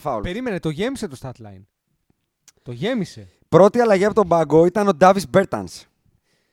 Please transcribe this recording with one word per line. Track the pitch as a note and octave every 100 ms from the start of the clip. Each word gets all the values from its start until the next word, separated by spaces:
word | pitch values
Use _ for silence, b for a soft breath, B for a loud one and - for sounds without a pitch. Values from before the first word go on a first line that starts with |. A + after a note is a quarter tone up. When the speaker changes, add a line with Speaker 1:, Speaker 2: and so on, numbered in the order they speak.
Speaker 1:
foul. | D3+ A#2
Speaker 2:
Περίμενε, | G2+ F#3+ B3+ F3+
το | D#3+
γέμισε | D3 A3+ C4+ G3
το | C3
stat | C3+ A#2+ G#2+
line. | F#2+ G#2 _ _ _ _ _ _ _ _ _
Το | -
γέμισε. | A#2+ F#3+ C4 E3+ - F#2+ _ _
Speaker 1:
Πρώτη | E3 G3+ A#3+
αλλαγή | A#3 G3 G#3
από | G3+
τον | F#3
πάγκο | E3+ D3+ D3+ F3+
ήταν | G#3 G3+
ο | D3+
Davis | F#3 G3 D3
Bertans. | D3+ G3 A2 F#2 - - _ _ _ _ _ _